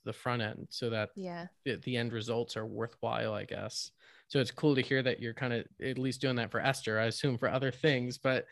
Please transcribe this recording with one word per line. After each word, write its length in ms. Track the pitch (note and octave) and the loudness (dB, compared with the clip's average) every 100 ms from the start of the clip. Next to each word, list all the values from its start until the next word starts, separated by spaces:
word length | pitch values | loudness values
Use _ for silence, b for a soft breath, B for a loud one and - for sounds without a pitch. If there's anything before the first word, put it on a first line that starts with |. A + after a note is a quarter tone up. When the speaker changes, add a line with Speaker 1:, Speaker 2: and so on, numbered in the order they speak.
| - | -8
Speaker 1:
the 80 | |
front 280 | G#2+ B2 A#2+ | -4 -2 0
end, 280 | G#2+ - - | -2 -4 -10
so 180 | - A#2+ | -6 -2
that 220 | A2 G#2+ - | -2 -2 -4
Speaker 2:
Yeah. 320 | F#3 F3 F3 - C#3 | -8 -8 -10 -8 -4
Speaker 1:
the, 100 | G#2 | -4
the 220 | - B2 | -2 -2
end 160 | A#2 | 0
results 440 | A2+ A2+ A#2 A#2 A#2 | -2 -2 -2 -2 -4
are 80 | A2 | -6
worthwhile, 680 | A2+ A2+ - A#2 A#2 A2+ G#2 | -4 -6 -4 -2 0 0 -2
I 100 | G2+ | -6
guess. 460 | G#2 G#2 - - - b b b | -6 -6 -6 -10 -12 b b b
So 100 | C#3 | 0
it's 120 | A#2 | 0
cool 220 | - D#3 C3 | 2 4 4
to 60 | |
hear 200 | A#2+ C3+ | 4 2
that 180 | B2+ - | 2 0
you're 120 | A#2 - | -4 -4
kinda 280 | B2+ A#2 - - | -2 -2 -4 -6
at 160 | C3 C3 | -4 -2
least 200 | C3 B2+ | -2 2
doing 160 | C3+ B2 | 2 2
that 120 | A2+ | 0
for 80 | A#2 | 2
Esther, 400 | C3+ C3 - A2 | 2 2 0 2
I 60 | A2+ | 2
assume 320 | - C#3+ A#2+ | 2 0 2
for 100 | B2+ | 2
other 240 | C3 C3+ | 2 0
things, 460 | - D#3+ C3 B2 A#2+ | 4 4 4 0 0
but, 280 | C3+ B2+ - | 2 2 0